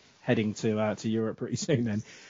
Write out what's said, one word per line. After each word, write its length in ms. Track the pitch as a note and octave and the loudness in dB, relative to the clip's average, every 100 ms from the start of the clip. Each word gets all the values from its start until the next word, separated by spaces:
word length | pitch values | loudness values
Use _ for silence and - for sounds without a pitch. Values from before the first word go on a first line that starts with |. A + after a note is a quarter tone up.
| - - | -12 -8
heading 320 | - A#2 G#2+ | 0 2 2
to, 260 | G2 A#2 G#2+ | 0 0 2
uh, 160 | G#2+ G2+ | 0 0
to 140 | A2+ | 0
Europe 280 | A2 A2 - | 0 0 -2
pretty 200 | A#2+ A#2+ | -4 -4
soon 260 | - C#3 | 0 2
then. 180 | A#2 G#2+ - - - | 2 -2 -4 -14 -16